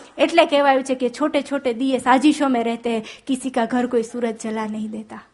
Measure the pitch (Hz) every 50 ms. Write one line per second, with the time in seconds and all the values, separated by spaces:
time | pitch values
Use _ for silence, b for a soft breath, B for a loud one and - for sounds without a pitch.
0 | B B B - 269 311 330 339 320 320 294 285 285 285 269 269 269 269 262 262
1 | 262 240 240 - 285 302 - 294 269 - 277 277 - 254 233 220 269 269 262 254
2 | 254 254 247 269 233 302 294 - 294 269 254 233 226 233 233 233 233 240 233 220
3 | 214 - - - _ - 269 254 - 269 254 254 233 226 254 247 247 247 254 240
4 | 220 226 - 240 233 233 220 220 - 220 220 226 220 214 214 214 214 214 214 214
5 | 220 - 226 220 - _